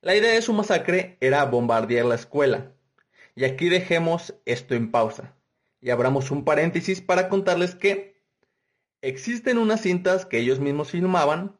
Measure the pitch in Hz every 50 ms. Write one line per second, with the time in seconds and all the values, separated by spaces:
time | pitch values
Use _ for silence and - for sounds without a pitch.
0 | - 175 185 208 214 233 226 226 226 - 226 208 208 208 208 170 170 - 180 185
1 | 175 - - _ - 131 131 143 143 131 120 120 120 120 117 113 110 110 120 120
2 | 120 123 117 117 - - - 143 147 135 117 104 - - - _ _ _ _ _
3 | _ _ _ _ - - _ - 131 131 135 131 165 175 175 180 175 - 175 165
4 | 165 165 165 170 - - - _ _ - 120 123 - - 131 120 117 110 - 120
5 | 113 107 - - - - _ _ _ _ _ _ _ _ _ _ - 123 123 120
6 | 123 127 135 139 131 135 139 143 143 - 151 147 156 170 170 170 170 - 190 185
7 | - - 185 185 185 185 196 196 190 190 180 170 180 180 180 - - 196 196 196
8 | - - _ _ _ _ _ _ _ _ _ _ _ _ _ _ _ _ _ _
9 | - 131 131 135 - - 240 240 226 269 247 233 226 214 214 220 220 196 180 180
10 | 180 185 185 190 185 - - 113 120 123 131 131 139 143 143 147 151 - - 175
11 | 175 185 185 180 151 143 151 165 185 202 - _